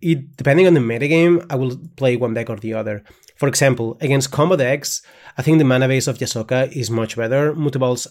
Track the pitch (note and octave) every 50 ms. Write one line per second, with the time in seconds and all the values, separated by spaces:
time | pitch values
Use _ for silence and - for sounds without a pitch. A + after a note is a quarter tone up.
0 | - E3+ E3 C#3 - - _ - B2+ C#3 C#3 E3+ F#3 F#3 E3+ C#3+ A#2+ A2+ A2+ A#2
1 | C#3 D3 D#3+ E3 E3+ F3 F3 E3+ E3+ - D3 B2+ C3 B2+ B2 E3+ - - _ -
2 | C3+ B2+ B2 A#2+ B2 A#2 A2+ A2+ A#2 A2+ A2+ G2+ G#2 A2 A2 A2 G#2+ G#2+ G#2+ G2+
3 | - - - _ _ _ _ - C#3+ C#3 B2 - C#3+ C#3 B2+ B2 A2+ A2+ A#2 -
4 | - C3 C#3 C#3 C3+ - - C#3+ D3+ F3 F#3+ D3+ C3 B2 C#3 C#3+ - - - -
5 | - _ - - - - - - C3+ D3+ D#3+ D#3 D3 C3 B2+ B2+ C3 C3 C3 C3
6 | - D3 B2 - C3 A#2 - A2+ A2 - B2+ B2+ C3 - - D3 A#2+ G#2 A#2 A2+
7 | A2+ A2 - A#2+ A2+ A2+ B2+ C#3 D3 D3+ D3+ D#3+ D3+ C#3+ C3 C3+ C3 B2 B2 A#2+
8 | - -